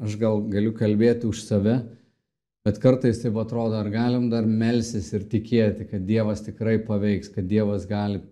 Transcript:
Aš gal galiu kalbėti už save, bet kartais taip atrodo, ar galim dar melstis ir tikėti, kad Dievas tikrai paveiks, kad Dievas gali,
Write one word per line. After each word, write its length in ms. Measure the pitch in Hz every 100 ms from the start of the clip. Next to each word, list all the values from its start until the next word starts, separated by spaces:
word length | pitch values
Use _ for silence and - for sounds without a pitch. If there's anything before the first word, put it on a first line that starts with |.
Aš 140 | 104 104
gal 220 | 113 107 104
galiu 240 | 98 110 110
kalbėti 520 | 107 104 117 117 113
už 140 | 104
save, 340 | - 104 104 127 113 - _ _ _ _ _ _ 107
bet 140 | 104
kartais 400 | 131 127 123 113
taip 160 | 120 110
atrodo, 380 | 113 117 113 110
ar 100 | 104
galim 400 | 110 123 123 120
dar 180 | 117 113
melstis 680 | 110 113 120 110 104 87
ir 120 | 104
tikėti, 640 | - 107 - 117 107 101 107
kad 160 | 101
Dievas 400 | 95 110 107 104
tikrai 340 | - - 113 110
paveiks, 460 | 110 101 104 95 -
kad 160 | - 92
Dievas 380 | 107 104 101 90
gali, 320 | 104 104 98 -